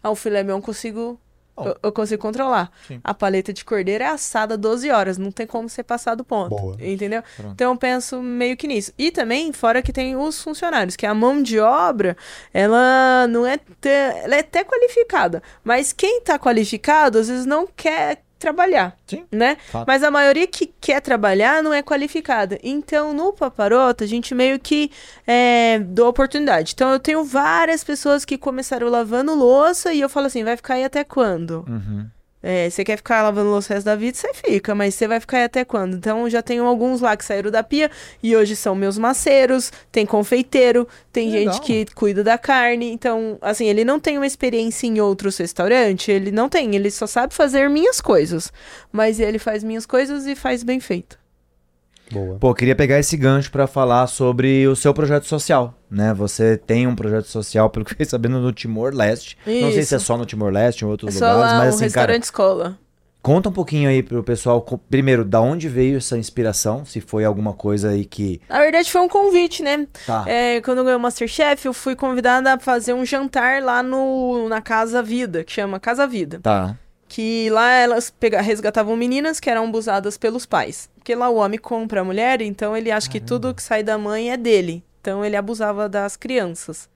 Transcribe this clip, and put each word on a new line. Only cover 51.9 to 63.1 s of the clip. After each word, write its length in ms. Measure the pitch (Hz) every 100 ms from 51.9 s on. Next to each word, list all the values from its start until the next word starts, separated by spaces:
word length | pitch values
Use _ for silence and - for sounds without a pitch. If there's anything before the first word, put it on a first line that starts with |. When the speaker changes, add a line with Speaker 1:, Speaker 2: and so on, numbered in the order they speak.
| _ _
Speaker 3:
Boa. 280 | 101 95 95
Speaker 2:
Pô, 160 | 127
queria 220 | 120 123 131
pegar 240 | 143 139
esse 160 | 143 160
gancho 340 | 131 139 139
pra 160 | 135 139
falar 400 | - 127 120 123
sobre 600 | - 127 123 131 135 135
o 80 | 135
seu 180 | 147
projeto 320 | 143 151 147 -
social, 480 | 151 - 151 120 - _
né? 240 | 101 107
Você 420 | 101 104 - 113 110
tem 300 | - 113 123
um 80 |
projeto 300 | 117 104 110 104
social, 420 | 113 101 110 110
pelo 160 | 113
que 60 | 107
fiquei 160 | - 151
sabendo, 320 | 123 117 131
no 140 | 123
Timor-Leste. 840 | 123 117 110 123 139 - 156 - -
Não 280 | - 233 240
sei 100 | 208
se 120 | 147
é 20 | 135
Speaker 1:
Isso. 100 | -
Speaker 2:
só 100 | 117
no 80 |
Timor-Leste, 600 | 117 107 104 98 120 117
em 20 | 107
outros 280 | 107 208 196
Speaker 1:
É 20 |
só 140 | -
Speaker 2:
lugares, 200 | - -
Speaker 1:
lá, 60 | -
Speaker 2:
mas 60 | -
Speaker 1:
um 20 |
Speaker 2:
assim, 100 | 214
cara, 60 | 220 - -
Speaker 1:
restaurante 100 | 233
escola. 560 | 233 - 190 190 175 190 _ _ _